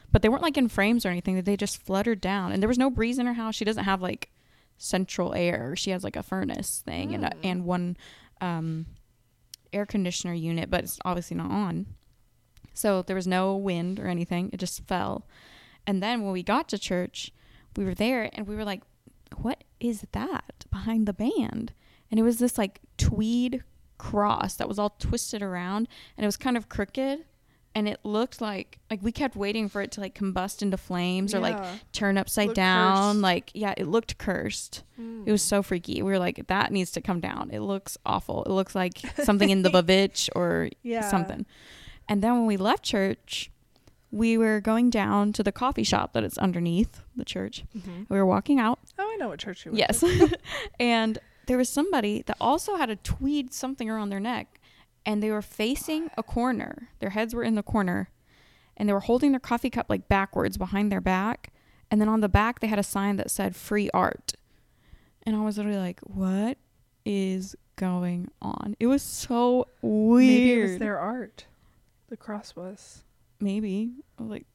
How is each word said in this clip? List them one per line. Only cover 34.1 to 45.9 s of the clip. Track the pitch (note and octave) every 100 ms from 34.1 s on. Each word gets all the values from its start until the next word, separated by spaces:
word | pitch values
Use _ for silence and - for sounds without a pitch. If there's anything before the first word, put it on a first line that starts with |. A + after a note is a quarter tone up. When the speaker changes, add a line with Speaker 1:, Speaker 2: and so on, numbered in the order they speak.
| -
Speaker 1:
cursed. | - F3+ - - - - - -
Speaker 2:
Mm. | A3+ A3+ G#3
Speaker 1:
It |
was | G#3+
so | - G3+
freaky. | G3 F3+ - -
We | G3
were | F#3+
like, | F3+ - -
"That | F#3+ -
needs | G3 F3+
to | -
come | - F3
down. | - - -
It | G#2+
looks | G3 G3 - - -
awful. | F#3+ - - -
It |
looks | F#3+ F#3+
like | G#3 F#3
Speaker 2:
<laughs> | - - -
Speaker 1:
something | C#4+ G3+ G3+
in | G3
the | F3+
Bavitch | F3+ E3+ F#3+ G3 - - -
or | F3 E3 E3+ -
Speaker 2:
Yeah. | A#3 A3+ G#3
Speaker 1:
something." | F#3+ F3+ - - - - - - - -
And | G#3
then | A3
when | A#3+ A3+
we | G3
left | G3 F#4+
church, | - G#3+ G3 A3+ - - - - _ _ _ _ -
we | G#3 A3+ A3+
were | A3+ G#3+
going | G3+ A3 B3
down | A3+ G3+ G3+ G#3
to | G#3
the | G3+
coffee | - B3+ B3+
shop | G#3